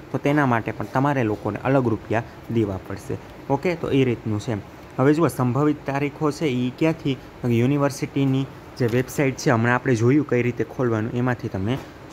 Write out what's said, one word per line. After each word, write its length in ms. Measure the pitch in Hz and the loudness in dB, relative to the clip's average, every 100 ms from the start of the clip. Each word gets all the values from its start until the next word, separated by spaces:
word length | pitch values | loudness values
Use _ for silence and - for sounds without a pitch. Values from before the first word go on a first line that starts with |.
| - | -8
તો 60 | 131 | -2
તેના 280 | 143 147 135 | 0 2 4
માટે 260 | 117 110 | 2 0
પણ 120 | 107 | -6
તમારે 380 | 107 131 143 135 | -4 0 2 2
લોકોને 360 | 110 104 107 104 | 0 0 -4 -2
અલગ 240 | 127 135 120 | 2 2 2
રૂપિયા 340 | 107 - 107 - - - | 0 -2 -2 -2 -10 -4
દેવા 240 | 117 101 95 - | 0 0 -2 -8
પડશે. 280 | 95 - 107 - - - | -10 -8 -10 -10 -12 -4
ઓકે, 240 | 135 185 | -2 0
તો 160 | 165 - | -2 0
એ 140 | 135 | 2
રીતનું 360 | 123 113 113 104 | 2 0 -2 -4
છે. 160 | 123 101 - - - - | -2 -6 -8 -18 -8 2
હવે 160 | 135 | 4
જુઓ, 140 | 151 156 | 6 4
સંભવિત 480 | - 123 127 147 147 - | 2 0 2 2 0 -2
તારીખો 440 | 139 143 143 151 | -2 -2 -2 -2
છે 160 | 143 156 | 0 -2
ઈ 260 | 123 127 127 | 0 -2 0
ક્યાંથી? 380 | 160 160 147 127 - - | 0 0 -2 -4 -6 -6
તો 60 | 123 | 0
યુનિવર્સિટીની 960 | 117 127 143 139 135 139 143 135 131 135 - - - | 4 4 4 2 -2 -4 0 2 2 -2 -8 -12 -2
જે 80 | 120 | 0
website 480 | 123 131 - 135 | 2 0 0 0
છે, 160 | 123 156 | 0 2
હમણાં 240 | 117 113 | 4 4
આપણે 200 | 123 135 | 2 2
જોયું 340 | 113 120 147 - | 4 4 4 4
કઈ 140 | 123 | 2
રીતે 220 | 120 117 | 0 -2
ખોલવાનું, 480 | 110 - 123 110 113 | -4 -2 0 0 -2
એમાંથી 360 | 123 127 117 113 | 0 0 -2 -4
તમે 300 | 98 101 135 - - - | -4 -2 -4 -6 -18 -6